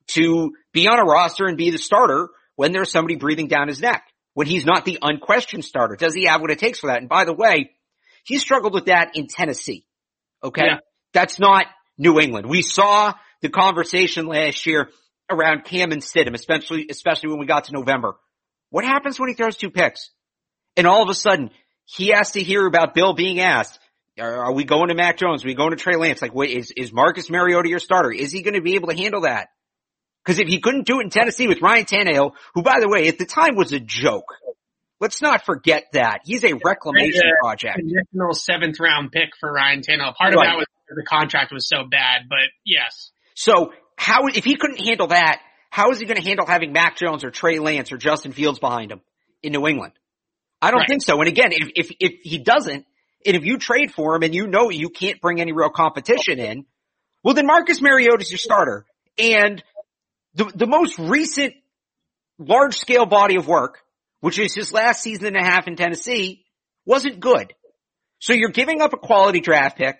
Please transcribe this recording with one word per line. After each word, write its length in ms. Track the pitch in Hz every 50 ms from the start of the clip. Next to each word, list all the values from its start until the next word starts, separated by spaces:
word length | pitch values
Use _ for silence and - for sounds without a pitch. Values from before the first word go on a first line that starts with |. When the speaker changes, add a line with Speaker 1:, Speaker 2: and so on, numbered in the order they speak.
| _ -
Speaker 1:
to 460 | - 156 165 165 165 165 165 151 - - _ _ -
be 140 | 160 180 208
on 100 | 233 240
a 60 | 214
roster 420 | 170 147 170 180 165 - - 196
and 100 | 190 170
be 140 | 139 170 175
the 80 | 165 156
starter 520 | - - 202 214 254 202 135 147 175 170 _ _ _ _ _
when 160 | - 135 160
there's 200 | 180 190 190 -
somebody 240 | - 165 160 165 165
breathing 320 | 143 131 147 151 156 156 139
down 200 | 156 143 143 147
his 120 | 139 127
neck, 280 | 175 240 226 - - _ _ _ _ _ -
when 140 | 147 151 143
he's 180 | 175 185 135
not 200 | 151 185 175 -
the 120 | 190 175 - -
unquestioned 600 | 147 151 147 - - 208 247 247 - - 175 147
starter? 320 | - - 135 120 110 104
Does 200 | 101 165 165 156
he 100 | 185 185
have 160 | 170 160 160
what 80 | 156 156
it 80 | 151 147
takes 220 | 202 233 - -
for 80 | - 143
that? 100 | 123 120
And 100 | 127 123
by 180 | 160 180 190
the 80 | 165 165
way, 380 | 165 220 220 180 151 135 - _ _ _ _ _ _ _ _ _ _ _
he 160 | - 254 285
struggled 340 | - - 269 262 247 214 185
with 120 | 190 -
that 300 | 185 180 175 170 165 -
in 120 | 156 139 -
Tennessee. 580 | - - 180 156 - - - - 123 - _ _ _ _ _ _ _ _ _ _ _ _ -
Okay? 220 | 135 - 156 151
Speaker 2:
Yeah. 120 | 160 151 156 - _ _ _ _ _ -
Speaker 1:
That's 260 | 180 180 180 - -
not 280 | 196 202 196 190 175 - - _ _ _ _ -
New 220 | 139 170 156 156
England. 300 | 156 139 117 104 98 113
We 140 | 156 185 180
saw 500 | - - - 196 202 202 208 208 208 196 - _ _ _ _
the 80 | - 147
conversation 760 | - - 185 190 180 170 165 - - 180 185 170 - 170 160
last 400 | 156 160 151 156 147 139 - -
year 240 | 165 160 151 139 - - _ _ _ _ _ _ -
around 340 | 190 160 160 160 156 147 -
Cam 280 | - 175 180 180 170
and 100 | 156 147
Stidham, 320 | 139 - - 165 147 120 117
especially, 540 | 120 - - 165 151 151 - 165 156 151 156
especially 400 | 143 - - 175 160 - - 156
when 100 | 156 147
we 60 | 143
got 200 | 135 156 147 -
to 60 | -
November. 440 | 151 139 127 135 135 127 117 104 95 _ _ _ _ _ _ _ _ _ _ _
What 120 | - 170 214
happens 360 | 262 269 285 277 277 262 -
when 100 | 254 254
he 60 | 240
throws 220 | - 226 226 208 -
two 120 | - 190
picks? 400 | - 185 170 123 - - - - _ _ _ _ _ _ _ _ _ _ _ _ -
And 120 | 180 175 175
all 160 | 190 220 220
of 60 | 185
a 40 | 196
sudden, 380 | - - 214 190 160 131 107 _ _ _ _ _ _ _
he 220 | - - - 220 208
has 240 | 214 208 208 -
to 100 | - 202 185
hear 220 | 160 190 202 196
about 280 | 185 160 170 165 135 -
Bill 200 | 165 185 190 170
being 260 | 147 175 190 185 175
asked, 400 | 185 185 151 120 107 - - - _ _ _ _ _ _ _ -
"Are, 260 | 117 117 117 123 123
are 80 | 123 131
we 120 | 139 143
going 240 | 135 147 151 170 175
to 40 | 170
Mac 240 | 170 175 175 170 -
Jones? 280 | 185 175 160 131 117
Are 20 | 131
we 60 | 131
going 180 | 123 147 160
to 60 | 165 -
Trey 180 | - 185 175
Lance? 260 | 165 165 160 131 -
Like, 140 | 139 120 -
wait, 160 | 131 139 143
is, 200 | 123 123 117 - -
is 160 | 127 127 117
Marcus 380 | 107 120 139 170 165 180 156 -
Mariota 400 | 165 180 180 180 175 175 170 170
your 100 | 170 175
starter? 320 | - - - 185 160 123
Is 220 | 113 - 139 139 151
he 80 | 190
gonna 200 | 175 208 208 196
be 140 | 160 175 190
able 140 | 196 170 170
to 60 | 160
handle 260 | 165 185 214 208 202
that?" 260 | 165 147 120 104 95 - _ _ _ _ _ _ _ _ _ _ _ _ _ _ -
'Cause 120 | - 180 165
if 100 | 208 160
he 100 | 185 180
couldn't 260 | - 226 269 277 208
do 140 | - 247 269
it 40 | 226
in 60 | 185
Tennessee 380 | - 208 233 233 220 - 254 226
with 140 | 170 151
Ryan 240 | 156 190 226 233 214
Tannehill, 480 | - 196 202 208 180 151 139 139 143 - - - - -
who, 80 | 175
by 180 | 170 262 262 -
the 80 | 220 202
way, 180 | 208 196 156 160
at 100 | 160 -
the 80 | 185
time 300 | - - - 330 320 254
was 160 | 196 170 117
a 80 | 139 139
joke. 560 | 117 107 110 120 127 143 110 98 - - - - - - - _ _ _ _ _ _ _ _ -
Let's 220 | - 220 - -
not 240 | 294 302 262 202 -
forget 400 | - 170 135 - 156 156 151 - _ -
that. 280 | 139 123 113 104 98 -
He's 180 | 151 220 240 202
a 100 | 208 151
reclamation 680 | 117 - 175 202 - - - - - 143 156 170 180 175
Speaker 2:
Right, 100 | 165 160 160
uh, 20 | 139
Speaker 1:
project. 320 | 117 107 - - 110 95 -
Speaker 2:
conditional 560 | 165 160 170 185 185 - - 185 180 175 165
seventh 460 | - - - 175 170 170 160 156 156
round 300 | 165 165 151 147 143 135 -
pick 160 | 160 165 156 - -
for 120 | - 151
Ryan 300 | 147 139 139 139 139 139
Tannehill. 320 | 135 - 151 143 139 131 -
Part 200 | - - 196 -
of 40 | 165
Speaker 1:
Right. 80 | - -
Speaker 2:
that 100 | 170 165
was 80 | 151 - _ _ _ -
the 160 | 156 156 151
contract 480 | - 160 151 156 151 - 147 135 131 139
was 140 | 135 131 -
so 160 | 160 139 131 127
bad, 340 | 131 139 131 127 127 123 123 123
but 200 | 139 135 135 135 - _ -
yes. 460 | 202 175 147 123 117 - - - - _ _ _ _ -
Speaker 1:
So 400 | - - 220 214 180 160 - - - _ _ _ -
how, 300 | - 196 220 254 277 269
if 160 | 247 220 -
he 140 | 240 285 -
couldn't 220 | - 285 262 208
handle 280 | 190 226 226 208 190 147
that, 340 | 170 175 170 156 - - - _ _ _ _ _
how 180 | - - 202 240
is 100 | 262 208
he 60 | 226
gonna 160 | 202 226 196
handle 240 | 160 190 202 196 175
having 260 | 156 175 175 165 147
Mac 260 | 139 165 170 165 - -
Jones 260 | 175 170 156 143 143
or 80 | 127
Trey 260 | - - - 170 165 156
Lance 340 | 151 156 151 143 123 -
or 60 | 139 120
Justin 340 | 123 151 151 151 - 143
Fields 280 | 123 135 151 151 139 -
behind 320 | - 127 120 117 110 104
him 100 | 107 95 _ _ _ _ _ _ _ _
in 120 | - 151 147
New 120 | 143 143
England? 280 | 156 151 127 92 - _ _ _ _ _ _ _ _ _ _ _ _ _ -
I 80 | - 190
don't 120 | 240 247
Speaker 2:
Right. 80 | 151 -
Speaker 1:
think 120 | 277 277
so. 180 | - - 156 147
And 80 | 156 170
again, 240 | 165 208 254 208
if, 200 | 170 156 156 147 -
if, 200 | 170 165 175 - -
if 200 | 185 175 175 -
he 160 | - 165 165 156
doesn't, 480 | 123 - 233 302 - 156 143 143 139 _ _ _ _ _ _ _ -
and 100 | 202 185 175
if 60 | 147
you 140 | 175 262 254
trade 340 | - - 240 269 294 285
for 240 | - - 151 156 160
him 60 | 165
and 140 | 160 160 160
you 100 | 180 208
know 240 | 208 180 208 240 233
you 200 | 180 151 156 170
can't 300 | - - 180 196 180 -
bring 220 | - 175 175 170
any 100 | 170 170
real 180 | 156 160 156 156
competition 640 | 156 - 165 156 - 143 - - 240 285 - - 151 127
in, 280 | 117 107 113 135 139 _ _ _ _ _ _ _ _ _ _ _ -
well, 100 | - 277
then 140 | 302 285 277
Marcus 340 | 311 339 339 339 349 -
Mariota's 480 | 262 277 269 262 247 233 233 208 190 -
your 80 | 180 185
starter. 480 | - 220 220 202 170 131 104 104 - _ _ _ _ _ _ -
And 460 | 220 226 220 214 208 208 208 175 - _ _ - - _ _ _ _ _ _ _ _ _ -
the, 120 | 156 214 202 196
the 120 | 180 233 226
most 300 | 277 320 349 - - -
recent 560 | 165 160 247 294 311 - - 277 285 262 - _ _ _ _ _ _ _ _ _ _ _ _ _ _ _ _ -
large-scale 640 | 156 135 208 254 277 277 214 - - - 247 240 240
body 300 | 180 202 202 202 202 190
of 120 | 180 151 143
work, 320 | 170 151 123 131 - - _ _ _ _ _ _ _ _
which 180 | - 170 165 190
is 140 | 214 - -
his 180 | 202 214 -
last 300 | - 220 220 240 226 -
season 260 | - 226 220 185 190 214
and 100 | 196 196
a 60 | 180
half 240 | 185 180 185 180 180
in 80 | 170
Tennessee, 720 | 156 175 175 170 165 - 233 247 226 190 190 185 - _ _ _ _ _ _ _ _ -
wasn't 340 | - 254 269 247 285 240 180
good. 340 | 180 254 247 135 101 - - _ _ _ _ _ _ _ _ _ _ _ _ _
So 140 | - - 247
you're 160 | 233 - 220
giving 320 | 156 233 262 277 320 302
up 120 | 311 294 294
a 40 | -
quality 420 | - - 226 202 190 202 185 175
draft 380 | - 170 156 147 135 139 - -
pick. 220 | - 131 135 _